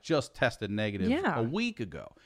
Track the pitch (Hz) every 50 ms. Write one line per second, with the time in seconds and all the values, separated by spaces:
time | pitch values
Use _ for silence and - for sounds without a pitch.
0 | - - 160 147 - - - - 139 120 - - 110 98 104 104 107 107 101 98
1 | 92 226 262 339 392 - 156 120 117 117 151 214 240 240 214 - 117 92 - 71
2 | 53 - - - -